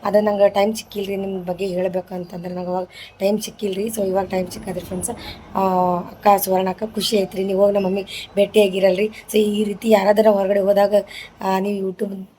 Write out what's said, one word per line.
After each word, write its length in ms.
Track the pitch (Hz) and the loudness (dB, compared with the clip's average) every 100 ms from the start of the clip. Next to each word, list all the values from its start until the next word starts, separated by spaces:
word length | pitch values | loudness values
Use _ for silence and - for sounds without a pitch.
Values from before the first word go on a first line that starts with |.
ಅದು 180 | 208 202 | 2 2
ನಂಗೆ 280 | 214 202 202 | 2 4 4
ಟೈಮ್ 260 | 202 202 220 | 4 0 -2
ಸಿಕ್ಕಿಲ್ಲ 320 | - 202 196 | -8 -10 -6
ರೀ 80 | 196 | -6
ನಿಮ್ಮ 280 | 196 190 | -6 -6
ಬಗ್ಗೆ 240 | 180 180 196 | -6 -6 -4
ಹೇಳ್ಬೇಕು 480 | 180 185 185 180 185 | -2 -2 -4 -6 -10
ಅಂತಂದ್ರೆ, 380 | 175 185 175 | -10 -10 -10
ನಂಗೆ 140 | 180 180 | -8 -6
ಅವಾಗ 200 | 180 180 - - _ | -6 -6 -12 -20 _
ಟೈಮ್ 200 | 196 208 | 0 0
ಸಿಕ್ಕಿಲ್ಲ 360 | 214 - 208 190 | -4 -8 -6 -4
ರೀ. 100 | 214 | -4
So 220 | 226 196 | -2 -2
ಇವಾಗ 180 | 185 185 | -2 -2
ಟೈಮ್ 220 | 190 180 | -4 -4
ಸಿಕ್ಕದ್ರಿ 380 | - - 180 - | -8 -10 -10 -8
ಫ್ರೆಂಡ್ಸ್. 240 | 185 180 233 - - - 196 | -8 -6 -8 -12 -16 -8 -2
ಆ, 60 | 190 185 180 175 | 0 2 2 0
ಅಕ್ಕ 300 | - - 208 196 | -4 -2 4 4
ಸುವರ್ಣಕ್ಕ 460 | 190 185 190 185 | 4 0 0 -4
ಖುಷಿ 340 | 220 214 185 220 | -6 -6 -2 0
ಆಯ್ತು 200 | 190 - | -2 -4
ರೀ, 60 | |
ನೀವು 180 | 196 190 | -2 2
ಹೋಗಿ 120 | 202 | 4
ನಮ್ಮ 140 | 202 185 | 4 0
ಮಮ್ಮಿಗೆ 420 | 196 196 - - 190 | -2 -6 -12 -8 0
ಭೇಟಿಯಾಗಿರಲ್ರಿ. 720 | 202 214 202 190 190 185 214 | 2 4 2 4 2 2 -2
So 320 | 214 - 220 | -4 -4 0
ಈ 260 | 214 208 | 2 0
ರೀತಿ 260 | 208 196 233 | -2 -2 2
ಯಾರಾದರೂ 420 | 214 196 208 220 | 4 4 4 4
ಹೊರಗಡೆ 280 | 202 196 202 | 4 2 0
ಹೋದಾಗ, 360 | 190 202 202 208 202 - - _ | 2 4 4 2 0 -14 -18 _
ಆ, 180 | 190 190 | -2 -2
"ನೀವು 300 | 196 202 190 | 0 -2 -4
YouTube 260 | 185 196 196 190 | -4 -8 -8 -14